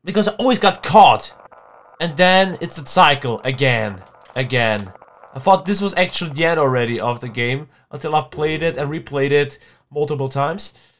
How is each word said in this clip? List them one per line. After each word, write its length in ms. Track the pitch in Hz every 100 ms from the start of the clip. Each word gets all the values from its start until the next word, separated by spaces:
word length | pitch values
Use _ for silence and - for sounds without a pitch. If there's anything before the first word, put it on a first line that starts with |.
Because 240 | 180 214 208
I 60 |
always 260 | 214 254 233
got 240 | 196 -
caught. 500 | - 208 165 110 - - - - - - - -
And 160 | 170 143
then 400 | 185 190 190 165
it's 180 | 170 -
a 80 | 135
cycle 540 | 185 156 135 123 110 131
again. 580 | 131 135 117 110 92 - _ - 127
Again. 560 | 127 127 113 104 98 - - _ -
I 60 | 131
thought 240 | 190 190
this 180 | 180 196
was 120 | 202 -
actually 360 | 185 - 165
the 120 | 139
end 160 | 165 160
already 400 | 139 127 117 113
of 220 | 117 120
the 80 | 127
game. 400 | 123 120 139 151 _ _
Until 260 | 143 156 156
I've 160 | 131
played 300 | 147 151 156
it 140 | 165 135
and 160 | 143
replayed 400 | 160 - 139 139
it 280 | 143 139 - - _ _
multiple 380 | 143 147 139 131
times. 460 | 139 147 196 - - _